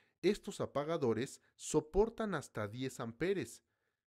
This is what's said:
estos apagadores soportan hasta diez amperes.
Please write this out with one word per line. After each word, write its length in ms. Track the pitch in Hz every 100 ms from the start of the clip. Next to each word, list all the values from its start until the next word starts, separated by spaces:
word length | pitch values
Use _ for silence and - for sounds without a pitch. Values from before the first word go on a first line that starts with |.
| _ _
estos 380 | 180 208 - -
apagadores 800 | 120 135 151 165 123 135 135 - _ _
soportan 800 | - 156 156 190 226 226 220
hasta 340 | 160 - 117 104
diez 320 | 123 131 -
amperes. 600 | 117 117 170 190 123 - _ _ _ _